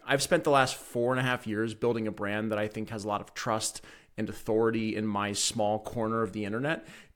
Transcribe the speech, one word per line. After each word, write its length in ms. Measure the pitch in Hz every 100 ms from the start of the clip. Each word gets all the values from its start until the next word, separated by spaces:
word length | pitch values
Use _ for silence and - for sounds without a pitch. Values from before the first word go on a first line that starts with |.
| -
I've 160 | 139
spent 220 | - 175
the 80 | 156
last 240 | 139 131 -
four 380 | - 120 120
and 60 | 127
a 20 |
half 240 | 131 123 110
years 260 | 104 113
building 320 | 107 120 113 110
a 60 |
brand 400 | - 101 107 110
that 80 | 107
I 80 | 107
think 220 | 110 107
has 160 | 113 104
a 20 |
lot 140 | 101
of 120 | -
trust 460 | - - 110 - - - - - -
and 100 | 110
authority 720 | 104 - 110 113 117 110 107
in 100 | 110
my 240 | 101 101
small 480 | 101 - 117 104 107
corner 440 | - 120 110 113
of 100 | 110
the 100 | 107
internet. 420 | 101 113 143 165 - - -